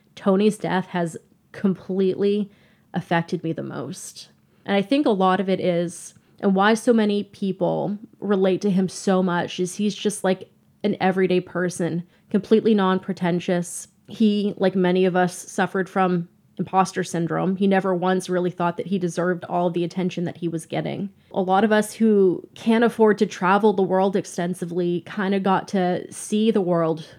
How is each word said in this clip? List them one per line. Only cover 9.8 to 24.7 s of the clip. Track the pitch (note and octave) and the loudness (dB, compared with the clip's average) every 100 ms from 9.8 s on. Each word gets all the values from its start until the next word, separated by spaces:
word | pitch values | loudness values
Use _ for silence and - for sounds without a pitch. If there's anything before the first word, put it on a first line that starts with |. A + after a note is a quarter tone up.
| G#3 | -4
just, | G3 G#3+ G3+ | -2 -4 -2
like, | F#3+ F#3 - _ _ _ G#3 | -2 -2 -6 _ _ _ -4
an | - | 0
everyday | F#3+ F#3 F#3 F3+ | 0 2 2 2
person, | F3+ E3+ F3+ - E3+ E3 F3 _ - | -2 -4 -4 -2 -4 -4 -8 _ -4
completely | G3+ - A3 G#3 | -4 2 2 4
non-pretentious. | G#3 F#3+ F#3 G3 F3+ F3+ F3 F3+ F3+ F3 - - _ - | 2 2 0 -2 -4 -2 0 0 -2 -4 -10 -16 _ -10
He, | G#3 A3 G#3 G3+ - | 0 2 2 -2 0
like | F#3+ | 0
many | F#3+ F3+ F#3 F#3 | 2 2 4 2
of | F3+ | 2
us, | F3+ - | 0 -2
suffered | - - F3+ G3 F3+ | -8 -4 -2 -2 -2
from | G3 F#3 F3+ E3+ _ _ - | 0 2 0 -4 _ _ -10
imposter | F3+ F#3+ F#3+ F#3+ | -2 0 0 -2
syndrome. | E3+ E3+ E3 D#3+ E3+ F#3+ | -6 -4 -2 -2 -2 0
He | G3 | 2
never | F#3+ F#3+ | 2 2
once | F3+ F3+ F#3 F3+ | 0 0 0 -2
really | F3+ F3 | -2 -2
thought | - F3 E3+ | -2 -4 -4
that | E3+ | -4
he | F#3+ | -4
deserved | F3 E3 F3 F3 - | -2 -2 -2 -2 -4
all | F3 F3 | -2 0
the | E3+ | -2
attention | E3+ - F3+ F3 | -4 -4 -4 -4
that | F3 - | -6 -6
he | E3 | -6
was | E3 - | -6 -6
getting. | D#3 D#3 C#3+ G3 - _ | -6 -6 -6 -8 -12 _
A | - | -4
lot | F#3 F#3+ | 0 2
of | G#3+ | 4
us | G#3+ G#3+ | 2 0
who | - A3 G3+ F#3+ - - - | 2 4 6 4 2 -6 -6
can't | A3+ A3+ | 0 2
afford | A#3 A3+ A3 G3+ | 2 4 4 4
to | G3 | 0
travel | - F3+ G3+ G#3+ | 0 2 4 4
the | F#3+ | 2
world | F#3 F#3 G3 F#3+ | 2 2 2 0
extensively | - - F3 F3+ E3+ | -4 -4 -6 -4 -6